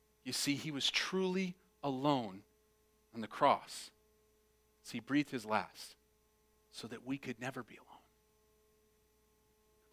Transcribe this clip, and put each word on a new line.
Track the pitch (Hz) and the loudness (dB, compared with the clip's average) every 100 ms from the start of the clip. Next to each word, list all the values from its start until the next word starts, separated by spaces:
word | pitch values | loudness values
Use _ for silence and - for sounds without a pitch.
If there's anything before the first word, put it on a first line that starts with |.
| _ _ 127 | _ _ -6
You | |
see, | 127 143 135 | -2 0 0
he | 156 | -2
was | 139 - | -2 0
truly | - - 190 185 185 185 - _ - | 0 0 2 2 2 0 -4 _ -6
alone | 143 131 147 139 107 95 - _ _ _ _ _ _ 113 | -2 2 4 4 0 -8 -16 _ _ _ _ _ _ -8
on | |
the | 107 | -6
cross | - 143 110 - - - _ _ _ _ _ _ _ _ _ | 6 6 6 2 -14 -14 _ _ _ _ _ _ _ _ _
as | - | -10
he | 120 | -8
breathed | 113 143 143 | 0 0 2
his | 131 107 | -4 0
last | 107 85 - - - _ _ _ _ _ _ _ | 0 0 -10 -18 -20 _ _ _ _ _ _ _
so | - 117 | -14 -12
that | 127 123 | -10 -6
we | 135 | -6
could | - 120 | -6 -6
never | 127 139 | -6 -8
be | 113 - | -12 -16
alone. | - - _ _ _ _ _ _ _ _ _ _ _ _ _ _ _ _ _ _ - | -20 -20 _ _ _ _ _ _ _ _ _ _ _ _ _ _ _ _ _ _ -8